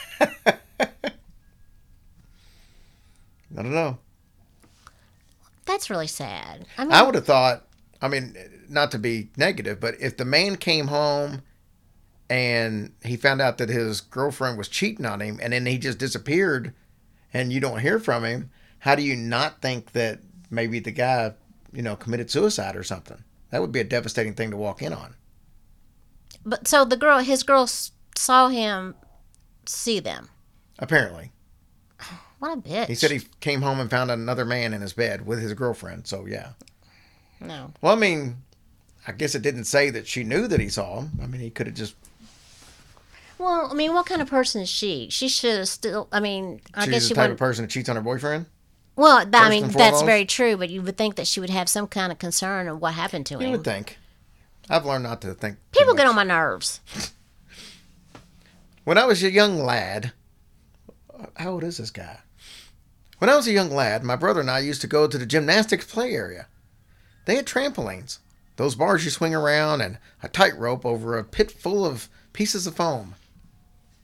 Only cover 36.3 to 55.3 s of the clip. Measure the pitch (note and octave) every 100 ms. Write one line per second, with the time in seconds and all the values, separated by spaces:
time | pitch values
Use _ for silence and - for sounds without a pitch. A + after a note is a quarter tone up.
36.3 | G#2 C3 B2+ - _ _ _ _ _ _
37.3 | _ E3+ D3+ C3+ - E3 A3 G#3 D#3 C3+
38.3 | A#2+ - _ _ _ _ _ - G#2 D3+
39.3 | C#3 A2+ B2 A2 C#3+ C#3+ A#2 - B2+ A2+
40.3 | D3 A#3 D3 G#2 - F#2+ G2+ D3+ D3+ C3
41.3 | B2+ A#2 - A#2+ A2 G#2+ - - _ -
42.3 | - - - - - - - _ - -
43.3 | - F4+ E4+ D4+ D4 D#4 F4 F4 F4+ C4+
44.3 | C#4 B3+ G#3+ F3+ - G#3 D3+ A2+ - C4
45.3 | - A#3+ G#3 F#3 - A3 G#3 - G#3 G#3
46.3 | G3 F#3+ A#2 - - G#3 A3+ A#2 A#2+ B2+
47.3 | - C3 A#2 A2+ C3 B2 A#2 A2 B2+ D3
48.3 | D3+ E3+ _ _ _ _ - D4+ B3+ G3+
49.3 | A#3 A3 G#3+ C#3 A#2+ A3 D3 D#3 G#3+ G3
50.3 | - A#3+ G3+ F3+ F#3+ F#3 F#3+ G#3+ G3 F3
51.3 | - F#3 F#3+ F3 G#3 G#3 G#3 F#3 E3+ F3+
52.3 | - F#3+ G3 F3+ D#3 E3 E3 F3 E3+ C3+
53.3 | C#3 C4 B3 D3+ G2+ G2+ - - _ _
54.3 | _ _ _ - D#3+ C#3+ C3+ A#2+ A#2 G2